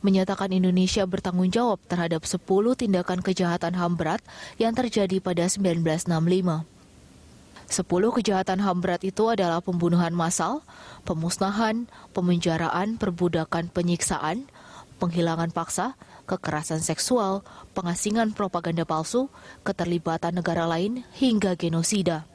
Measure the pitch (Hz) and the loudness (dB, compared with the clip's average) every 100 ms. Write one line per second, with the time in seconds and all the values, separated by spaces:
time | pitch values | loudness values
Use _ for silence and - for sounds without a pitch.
0 | 202 190 190 190 196 185 185 180 185 - | 4 4 2 -2 0 2 4 4 4 2
1 | 190 180 185 180 185 202 240 196 - 175 | 0 -2 -2 0 2 2 2 0 -2 -2
2 | 170 165 - 180 - 196 220 254 233 185 | 0 -2 -2 -6 0 2 4 2 2 0
3 | 175 185 185 185 175 175 170 180 175 175 | 0 -4 -2 0 0 0 -2 0 0 0
4 | 156 196 - - - - 226 233 247 220 | -2 -4 -6 -18 -18 -2 0 0 0 0
5 | 196 190 185 175 175 196 190 170 160 156 | 0 0 0 0 0 2 0 2 2 0
6 | 175 165 165 180 180 160 160 - - - | 0 2 4 2 2 -2 -4 -14 -20 -20
7 | - - - - - - - - 185 175 | -20 -20 -20 -20 -20 -20 -8 -6 0 2
8 | 214 247 208 190 190 185 202 180 185 175 | 2 2 0 0 0 0 0 0 0 -2
9 | 190 190 220 226 180 165 175 175 170 175 | -4 0 2 2 2 0 -2 0 2 4
10 | 170 175 165 - 170 277 - - - - | 2 0 0 0 -2 -2 -8 -20 -20 -18
11 | - 160 165 - 190 202 226 220 240 - | -8 -4 -4 -2 -2 0 0 0 -6 -14
12 | - - 180 175 170 160 165 170 208 226 | -8 -2 2 2 2 0 0 0 -2 -2
13 | 202 170 180 170 160 170 170 - 175 170 | -2 0 0 0 -2 -4 -2 -2 0 0
14 | - 170 156 190 277 - - - - - | 0 -2 -2 -4 -6 -18 -20 -20 -20 -4
15 | 180 170 170 160 165 170 165 - 214 - | -2 0 0 0 -2 -2 -4 -2 -4 -6
16 | - - - 185 - 151 156 160 160 160 | -20 -20 -8 -6 -2 -4 -4 -4 -2 -2
17 | - 247 196 196 - - - - 175 175 | 0 2 2 -2 -6 -20 -12 -6 -4 -2
18 | - 214 226 214 202 175 170 170 165 160 | -2 0 0 0 -2 -2 -2 -2 0 -2
19 | 160 240 269 - - - - 196 175 175 | 0 -2 -2 -6 -20 -10 -6 -4 -2 -2
20 | 165 165 170 175 170 170 165 165 190 247 | 0 -2 -2 -2 -2 0 0 0 -2 -4
21 | - - 262 220 196 175 170 165 170 208 | -10 0 2 4 2 0 0 0 0 2
22 | 175 160 160 | 0 -2 -6